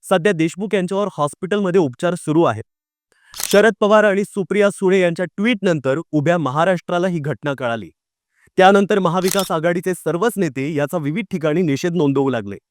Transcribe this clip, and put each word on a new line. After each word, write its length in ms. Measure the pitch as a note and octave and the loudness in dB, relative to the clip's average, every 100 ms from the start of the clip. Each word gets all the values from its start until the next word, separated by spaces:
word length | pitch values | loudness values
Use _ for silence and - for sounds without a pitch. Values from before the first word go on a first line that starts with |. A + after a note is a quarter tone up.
| - | 0
सध्या 260 | F#3+ E3+ | 0 2
देशमुख 420 | F3+ D#3+ F3 G3+ | 2 0 -2 -4
यांच्यावर 340 | G#3 F3+ G3 G3+ - | -2 -2 -2 -4 -2
हॉस्पिटलमध्ये 640 | D3 - F3+ G#3 G3 F3+ | -4 -4 -4 -2 0 2
उपचार 340 | D#3 B2 F3 F3 | 0 0 -4 -2
सुरू 280 | - D#3 | -4 0
आहेत. 200 | D#3+ A2 A2 _ _ _ _ _ _ | 0 -2 -8 _ _ _ _ _ _
शरद 400 | - - G3 G#3 G#3+ | -12 2 4 4 2
पवार 240 | G#3 G#3+ | 2 4
आणि 200 | G#3 G3 | 4 2
सुप्रिया 460 | G3+ - F#3 G3 G3+ | -2 -4 -4 0 0
सुळे 300 | - F#3+ F#3+ | 2 0 2
यांच्या 260 | F3+ E3+ F3+ | 2 0 -6
ट्विटनंतर 720 | - G#3 A#3+ G3 E3 C3 C3+ E3+ | -2 -2 0 0 0 0 -2 -2
उभ्या 260 | D3+ D3 F3 | -2 2 0
महाराष्ट्राला 720 | C#3+ C#3 E3+ F3+ - F3 F#3 | 0 0 0 0 -2 -2 -2
ही 120 | E3+ | -2
घटना 340 | C#3+ C3 D3 C3+ | -4 -6 -6 -4
कळाली. 320 | B2+ A#2 F2 _ _ _ _ _ _ - | -4 -4 -8 _ _ _ _ _ _ 4
त्यानंतर 420 | F#3 G3+ G3+ G#3 | 6 6 4 2
महाविकास 520 | F3+ E3+ F#3 G3 F#3+ | 0 0 -2 -2 -2
आघाडीचे 420 | E3+ D#3+ F3 F#3 | -2 -2 -2 -4
सर्वच 400 | F3+ - E3 A3+ G3 | -4 -4 -2 -2 0
नेते 360 | F3 C3 C#3 | -4 -2 -4
याचा 240 | D#3 C#3+ F3+ | -2 -2 -2
विविध 280 | C#3+ E3 G#3+ | -4 -4 -6
ठिकाणी 300 | F3+ D#3 D3+ | -4 -2 0
निषेध 340 | F3+ C#3 F3 E3+ | 0 0 -2 0
नोंदवू 340 | D3 C#3 C3+ | 0 2 0
लागले 280 | A#2+ G2+ G2 _ | -2 -6 -12 _